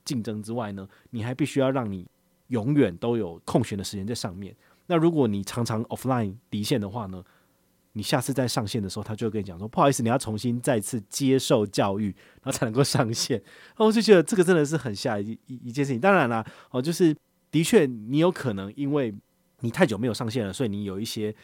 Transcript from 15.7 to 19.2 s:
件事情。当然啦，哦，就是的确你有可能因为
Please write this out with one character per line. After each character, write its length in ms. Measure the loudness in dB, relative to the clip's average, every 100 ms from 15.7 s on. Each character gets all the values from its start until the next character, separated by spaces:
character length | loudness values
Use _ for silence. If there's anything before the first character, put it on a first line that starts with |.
件 120 | -4
事 80 | -2
情。 80 | 2
当 140 | 4
然 160 | 4 4
啦， 160 | 0 -4 -14 -6
哦， 100 | -4
就 120 | -2
是 240 | 4 4 4 _ _ _
的 120 | 0
确 220 | 6 6 4
你 340 | -2 -2 2
有 120 | 2
可 220 | 0 -4
能 180 | -4 -6 -6
因 180 | -2
为 200 | 0 -2 -6